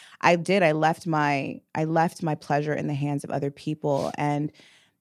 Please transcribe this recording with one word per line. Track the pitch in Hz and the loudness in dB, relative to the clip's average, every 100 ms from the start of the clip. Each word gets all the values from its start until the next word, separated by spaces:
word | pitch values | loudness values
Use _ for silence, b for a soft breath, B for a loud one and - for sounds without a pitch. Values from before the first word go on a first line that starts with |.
| B B | B B
I | 160 175 | 2 2
did. | 165 196 | 2 4
I | 170 | 4
left | 156 156 170 170 | 4 2 0 0
my, | 156 147 139 139 - _ | 2 2 0 -2 -10 _
I | - 156 | -4 0
left | 165 170 - | 2 0 0
my | 170 151 | -4 -4
pleasure | - 147 151 143 | -2 -2 0 -4
in | 151 | -4
the | |
hands | 143 143 143 | -4 -2 -4
of | - | -4
other | 139 143 | -4 -4
people. | 143 - 156 151 139 147 - | -6 -8 -4 -2 0 -2 -2
And | 147 147 151 b b b b _ | -2 -2 -4 b b b b _